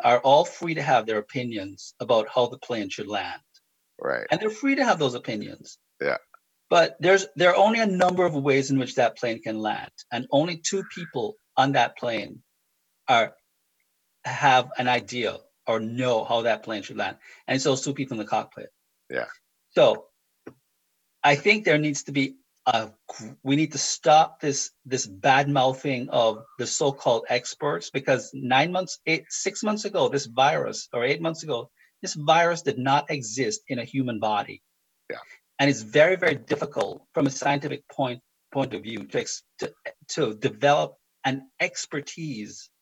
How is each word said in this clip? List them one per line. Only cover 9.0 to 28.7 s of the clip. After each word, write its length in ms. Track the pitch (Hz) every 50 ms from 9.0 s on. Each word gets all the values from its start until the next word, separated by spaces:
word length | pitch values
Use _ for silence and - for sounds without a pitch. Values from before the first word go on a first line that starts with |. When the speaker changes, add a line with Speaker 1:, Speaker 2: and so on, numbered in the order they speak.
| 123 117 -
Speaker 1:
plane 240 | - - 117 113 113
can 180 | - 110 110 107
land, 320 | 107 107 107 107 - - - - - _ -
and 140 | 117 123 -
only 280 | 135 139 160 175 175 165
two 260 | - - 202 190 185 - -
people 420 | 190 170 - - 127 110 104 - - _ _ _
on 160 | - 139 139 139
that 240 | 131 120 - -
plane 460 | - - 120 113 110 - - - - _ _ _ _ _ _ _ _ _ _ _ _ _ -
are, 260 | 127 117 110 104 - _ _ _ _ _ _ _ _ _ _ _ _ _ _ _ _ _ -
have 440 | 123 127 - 143 139 127 127 120 - -
an 100 | 123 123
idea 520 | 127 123 120 101 - 123 123 113 95 87 - - _ _ _ _
or 140 | - 113 110
know 440 | 110 113 117 123 127 127 120 110 107
how 180 | - 117 117 113
that 200 | 117 107 104 -
plane 200 | 110 110 101 -
should 160 | - 107 107
land. 180 | 101 95 101 - - - - - _ -
And 60 | 131
it's 100 | 131 -
those 160 | 151 131 131
two 140 | - 151 139
people 220 | 151 135 - 120
in 20 | 107
the 100 | 104 -
cockpit. 400 | 113 107 - - _ - - - _ _ _ _ _ _ _ -
Speaker 2:
Yeah. 200 | 64 62 57 - - - _ _ _ _ _ _
Speaker 1:
So 380 | _ 175 147 113 107 - - - _ _ _ _ _ _ _ - - _ _ _ _ _ _ _ _ _ _ _ _ _ -
I 120 | 143 143
think 280 | 143 - 208 214 214 214
there 140 | 180 156 151
needs 240 | 151 151 143 - -
to 100 | - 139
be 240 | 143 135 135 135 - _ _ _ _ _
a 240 | 131 117 110 110 107 - _ _ -
gr-, 200 | - - 107 110 - - -
we 140 | 135 139
need 160 | 147 156 151 -
to 60 | -
stop 600 | - - - - - 160 151 156 160 - - -
this, 320 | - 147 135 - - - - _ _
this 220 | 131 131 123 -
bad 420 | 104 95 98 110 143 135 139 143 143
mouthing 640 | 143 139 127 131 131 - - 147 131 120 127 -
of 340 | - 127 117 110 107 107 - - _ -
the 80 | 123
so-called 580 | - - - 156 139 139 - - 139 117 113 - -
experts, 580 | 123 120 - - - - 151 147 147 143 - -
because 420 | - 139 139 - 135 120 - - -
nine 360 | 135 135 123 156 165 196 175